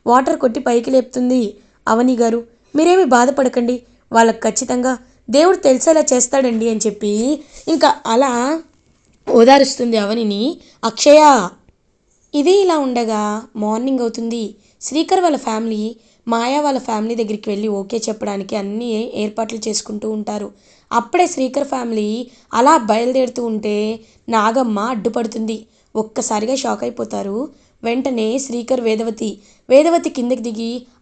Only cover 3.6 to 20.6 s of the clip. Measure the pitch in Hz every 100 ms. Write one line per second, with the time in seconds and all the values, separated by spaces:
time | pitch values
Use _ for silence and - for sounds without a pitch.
3.6 | 240 247 - _ - 226 226 226 220 185
4.6 | 247 247 247 247 - _ - 262 339 370
5.6 | 277 254 330 311 302 247 247 277 254 226
6.6 | 226 214 214 208 208 208 240 302 - -
7.6 | - 320 294 - 233 233 277 240 254 320
8.6 | - _ _ _ _ _ - 233 233 277
9.6 | 269 - 240 220 202 233 214 202 247 -
10.6 | - _ 226 220 294 294 302 254 185 -
11.6 | _ _ _ _ _ _ _ 294 285 403
12.6 | 370 320 269 240 226 214 208 214 247 214
13.6 | 208 220 262 262 233 233 226 233 214 -
14.6 | _ _ - 277 320 381 349 277 - 220
15.6 | 226 214 214 233 _ _ - 226 240 285
16.6 | 294 262 262 220 220 233 214 214 214 202
17.6 | 214 202 196 226 220 214 208 196 196 214
18.6 | 196 208 240 214 233 - 208 214 226 226
19.6 | 220 208 - 208 220 214 208 208 202 -